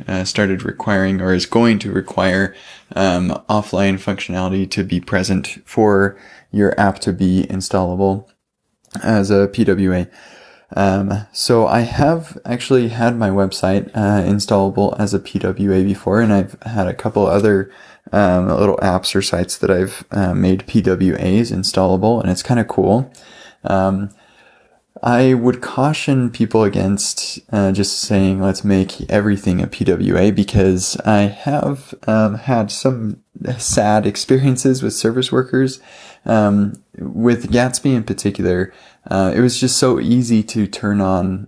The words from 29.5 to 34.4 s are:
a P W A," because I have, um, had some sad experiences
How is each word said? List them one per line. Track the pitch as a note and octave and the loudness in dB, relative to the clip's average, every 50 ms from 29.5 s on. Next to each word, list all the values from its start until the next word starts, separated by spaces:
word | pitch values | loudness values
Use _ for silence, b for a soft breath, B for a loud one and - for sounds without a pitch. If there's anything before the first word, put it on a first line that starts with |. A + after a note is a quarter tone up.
| F2+ F2+ | 0 0
a | F2 - | -2 -4
P | - - - | -4 -2 0
W | - F2+ F2+ F#2 F#2+ F2 E2+ | 0 2 2 0 0 2 2
A," | F#2+ G#2+ | 2 2
because | G2 G#2+ G2+ - - G2+ F#2+ F#2+ F#2 F2+ F2+ - - - - | 2 2 0 2 2 2 4 4 2 0 -2 -4 -6 -4 0
I | A2 G#2+ G2+ | 2 2 4
have, | G#2 G2+ G2+ - - C#3+ C#3+ D3 - C#3+ C#3+ C3+ - - - - - A2 | 2 0 -2 -6 -4 -4 -2 -2 -2 -2 -4 -6 -10 -16 -20 -8 -4 0
um, | A2 A2 G#2+ G#2+ G2+ A2 | 2 2 2 0 -2 -4
had | - C3+ B2+ A2+ G#2+ G#2 | -2 -2 0 0 0 -2
some | - - - C3+ C3 A#2 A2 G#2 - - _ _ - - - - B2 | -4 -2 -2 -2 -2 -2 -4 -6 -8 -8 _ _ -16 -10 -8 -8 -6
sad | A2+ - - - A#2 G#2 G#2 G#2+ A2 G#2 | -6 -6 -2 0 0 2 2 2 2 2
experiences | G#2 G2+ - - - C3 C3 | 0 -2 -2 0 2 2 4